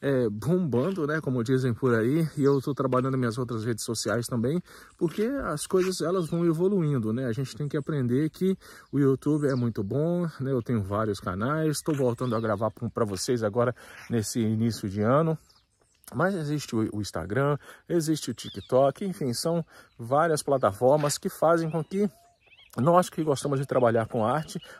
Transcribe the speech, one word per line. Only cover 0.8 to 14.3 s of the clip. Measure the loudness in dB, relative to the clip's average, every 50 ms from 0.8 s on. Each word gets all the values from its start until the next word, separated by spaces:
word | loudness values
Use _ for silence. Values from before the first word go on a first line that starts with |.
| 0 0 -2 -2 -2
né, | -2 -2 -2
como | -2 -2 -2 0 2
dizem | 2 2 2 2 0 -2
por | 0 2 2 2
aí, | 4 2 2 2 2 0 0 0 2
e | 4
eu | 4 4 4
tô | 0 -2 -4
trabalhando | -2 0 2 2 2 2 0 0 0
minhas | 0 -2 -2 -4
outras | -6 -4 -4 -4 -4
redes | -4 -4 -4 -4
sociais | -6 -6 -4 -2 -2 -2 -2 -2
também, | -2 -2 -2 0 0 0 -2 -4 -8 -16 -20 -20 -20 -6 _
porque | -4 -2 0 -2 -2 -2 -2 -4 -4
as | -4 -4 -6 -4 0
coisas, | 2 2 2 2 -2 -2
elas | -2 0 0 0 -2 -2
vão | -2 0 2
evoluindo, | 2 2 2 2 2 2 2 2 2 0 0 0 0 -2
né? | -2 -2
A | -2 -2
gente | -4 -4 -6 -6
tem | -8 -6 -4
que | -4 -4
aprender | -4 -2 -2 -2 0 0 2 2 0 0
que | -2 -2 0 0 0 -2 -6 -16 -20 -20 -16 _
o | 0 2
YouTube | 4 4 4 2 2 0 0 2 2 0
é | 0
muito | 2 0 -2 -2 -2 -4
bom, | -2 -2 -2 0 0 0 -2 -2 -4 -6 -6
né? | -4 -2
Eu | -2 -2 -2
tenho | -2 -2 -2
vários | -2 -2 -2 -2 0 -2 -2 -4
canais, | -4 -6 -4 -2 -2 -2 0 0 0 0 -2 -2
tô | -2 -2 0
voltando | 2 2 0 0 0 -2 -2 -2
a | -2
gravar | 0 -2 -2 -2 -2 -4
pra, | -4 -4 -8 -6
pra | -2 -2 -2
vocês | -2 -2 -4 -2 -2 -2 0 0
agora | 0 0 2 0 0 0 -4 -12 -20 -20 -20 -8 -4
nesse | -2 -2 -2 -2